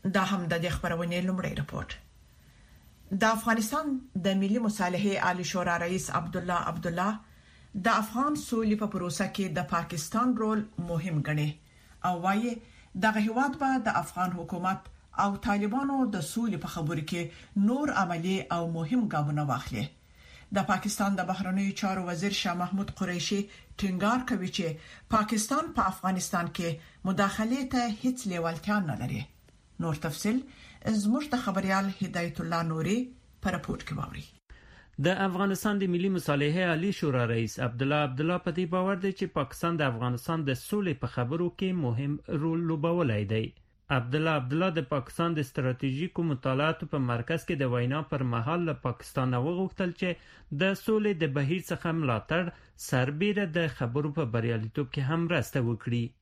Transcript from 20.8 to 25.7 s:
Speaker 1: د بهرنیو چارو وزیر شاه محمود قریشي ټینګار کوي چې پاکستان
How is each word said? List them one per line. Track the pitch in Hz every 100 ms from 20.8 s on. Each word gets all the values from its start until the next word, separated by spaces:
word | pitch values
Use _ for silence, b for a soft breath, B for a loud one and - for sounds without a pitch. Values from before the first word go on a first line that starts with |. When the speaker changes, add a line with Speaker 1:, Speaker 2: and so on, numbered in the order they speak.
| 208 - 202 190
Speaker 1:
د | 180
بهرنیو | 185 185 190 196 196
چارو | 196 190 175
وزیر | 165 202 202
شاه | 185 175
محمود | 180 190 196 -
قریشي | 180 175 - 202 202 B B -
ټینګار | 196 185 202 254 254
کوي | 247 185 -
چې | 165 151 B B B
پاکستان | 220 208 220 - 277 320